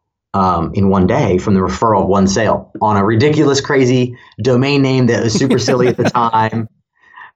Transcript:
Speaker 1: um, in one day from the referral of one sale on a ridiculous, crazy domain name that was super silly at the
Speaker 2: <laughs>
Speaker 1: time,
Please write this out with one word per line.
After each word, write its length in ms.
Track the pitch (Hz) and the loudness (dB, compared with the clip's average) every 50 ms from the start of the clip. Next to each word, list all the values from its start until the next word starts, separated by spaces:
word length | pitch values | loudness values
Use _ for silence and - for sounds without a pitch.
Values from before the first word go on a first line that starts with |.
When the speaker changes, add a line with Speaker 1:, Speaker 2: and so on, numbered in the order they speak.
| _ _ _ _ _ _ | _ _ _ _ _ _
Speaker 1:
um, 380 | - 98 95 92 87 85 82 78 78 | -4 -2 -2 0 -2 -2 -4 -4 -2
in 140 | 98 98 98 | 0 0 2
one 180 | 98 95 92 | 2 2 2
day 320 | 92 110 147 135 101 90 90 | 0 0 0 0 0 0 0
from 160 | - 113 98 | 0 0 0
the 60 | 95 | 0
referral 420 | 92 92 95 - 120 113 104 98 | 0 -2 -2 -2 0 0 2 2
of 60 | 95 92 | 0 0
one 200 | 98 98 95 95 | 2 2 2 2
sale 420 | - 120 110 98 - - - - - - | 0 0 0 0 -2 -4 -6 -12 -8 -4
on 160 | 110 107 104 | -2 -2 0
a 80 | 101 98 | 0 0
ridiculous, 560 | 104 117 110 107 - 151 156 151 139 135 139 | 0 0 2 2 2 2 2 2 2 0 0
crazy 560 | 139 - 147 135 131 123 131 127 123 123 120 - - - - - | -2 0 0 2 2 2 2 0 0 -2 -6 -12 -20 -18 -12 -4
domain 400 | 107 131 123 123 135 139 143 143 | -2 0 2 2 2 2 2 2
name 260 | 135 131 131 131 127 | 2 2 2 2 2
that 180 | 117 117 104 117 | 2 0 0 -2
was 100 | 117 107 | -2 0
super 240 | - 135 135 226 - | 0 0 0 0 0
silly 300 | - 143 135 123 123 123 | 0 0 0 2 0 0
at 80 | 113 | 0
the 80 | - 117 | 0 -2
Speaker 2:
<laughs> 60 | - | -2
Speaker 1:
time, 580 | - 123 117 117 113 110 110 110 - 117 113 - _ _ _ _ _ _ _ _ - - - - _ | 0 0 0 0 0 0 0 -2 -2 -6 -8 -8 _ _ _ _ _ _ _ _ -20 -20 -20 -20 _